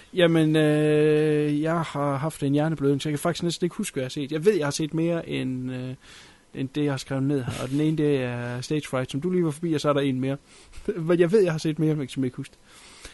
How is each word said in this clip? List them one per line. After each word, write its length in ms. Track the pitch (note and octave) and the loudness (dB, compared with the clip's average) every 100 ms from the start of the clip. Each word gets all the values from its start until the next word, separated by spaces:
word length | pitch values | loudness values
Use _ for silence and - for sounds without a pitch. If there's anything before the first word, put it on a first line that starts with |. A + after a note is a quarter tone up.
| - | -6
Jamen, 420 | F3+ E3+ E3 D#3 D#3 | 4 4 6 4 4
øh, 1040 | D3+ D3+ D3+ D3+ D3+ D3+ D#3 D3+ D3+ D3 | 4 4 4 4 4 4 4 2 0 0
jeg 180 | D#3+ E3+ | 0 -2
har 360 | D#3 C#3+ C#3+ C#3 | -2 -2 -2 -2
haft 260 | D#3+ - | -4 -2
en 100 | C#3+ | 0
hjerneblødning, 500 | C#3+ D#3 D3 C#3 C#3 | 2 2 0 0 0
så 60 | D#3 | -2
jeg 40 | |
kan 60 | D3 | -2
faktisk 240 | E3+ E3 | -2 -2
næsten 220 | E3+ D3+ | -4 -2
ikke 120 | F3 - | -4 -4
huske, 180 | G3+ | -6
hvad 80 | C#3+ | -4
jeg 40 | B2+ | -6
har 40 | |
set. 220 | - C#3 | -6 -4
Jeg 120 | D#3 | 2
ved, 100 | F3+ | 2
jeg 120 | F#3+ C#3+ | 2 0
har 40 | |
set 240 | C#3+ D#3 | -2 -2
mere 340 | D#3+ E3 E3+ - | 0 0 -2 -4
end, 440 | C#3+ C3 B2+ B2+ | -4 -4 -4 -6
øh, 220 | B2+ B2+ B2+ - - - - _ | -8 -8 -12 -16 -20 -20 -20 _
end 140 | C#3 C3 | -8 -6
det, 100 | D3+ | -2
jeg 80 | D3 | -2
har 60 | C3+ | -2
skrevet 240 | - C3+ | -4 -2
ned 200 | C3+ C#3+ | 0 0
her. 200 | A2+ A2+ | -2 -6
Og 80 | B2+ | -4
den 100 | C#3+ | 0
ene, 160 | D#3 D#3 | 0 2
det 200 | D3 C#3 | 2 2
er 380 | B2+ A#2+ A#2+ B2 | 0 -4 -6 -6
Stage 220 | B2+ D3+ - | -4 -4 -2
Fright, 220 | C3 B2+ | -4 -4
som 100 | C3+ | -4
du 100 | F3 | -2
lige 140 | F3+ | 0
var 60 | E3 | 0
forbi, 220 | C#3+ E3+ | -2 -2
og 60 | D3+ | 0
så 80 | D3+ | 2
er 40 | |
der 80 | C#3+ | 2
en 200 | C#3 B2+ | 2 0
mere. 160 | C3+ C#3+ _ - - | -2 -6 _ -20 -20
<laughs> 240 | - - G3 | -12 -6 -4
Men 240 | D#3+ F3 | 2 4
jeg 120 | E3+ | 4
ved, 80 | A3 | 4
jeg 100 | F3+ | 4
har 60 | D#3+ | 0
set 200 | D#3+ D3+ | -2 0
mere, 160 | D#3 | 0
men 140 | D3+ B2+ | 0 -4
som 140 | - | -4
jeg 40 | C3 | -4
ikke 100 | - | -4
husker. 200 | C3+ - - - - - - | -14 -16 -20 -20 -20 -20 -20